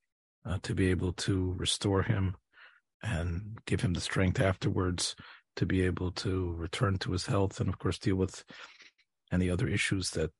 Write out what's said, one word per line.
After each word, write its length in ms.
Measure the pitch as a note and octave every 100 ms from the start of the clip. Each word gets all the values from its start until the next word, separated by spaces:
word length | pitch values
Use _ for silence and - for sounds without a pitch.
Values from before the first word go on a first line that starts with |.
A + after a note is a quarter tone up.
| _ _ _ _ -
uh, 120 | F#2
to 140 | - F2+
be 140 | F#2
able 240 | F2+ F2+
to 420 | F2 - F#2+ F#2 F2+
restore 460 | F2+ - A2 G2
him 320 | - G#2 F#2+ F#2 _ - - _ _ _
and 560 | A2 E2 F2 E2+ G#2+ A2+ -
give 140 | F#2
him 140 | F#2
the 80 | F2
strength 360 | - - F#2 F2
afterwards 800 | F#2+ F#2 - G2+ F#2 F2 - - - - _ -
to 100 | F#2
be 160 | F#2
able 300 | F#2 E2 F2+
to 400 | - - F#2 F2+ E2
return 400 | E2 - G2 F#2+
to 160 | -
his 140 | F#2 -
health 340 | G2+ G2 -
and, 80 | F#2+
of 100 | F#2
course, 180 | - -
deal 200 | - F#2+
with 260 | F#2 - - - - - - _ _ _ -
any 180 | F2+ F2+
other 160 | F2+ -
issues 440 | G2+ - G2 F2
that 220 | - D#2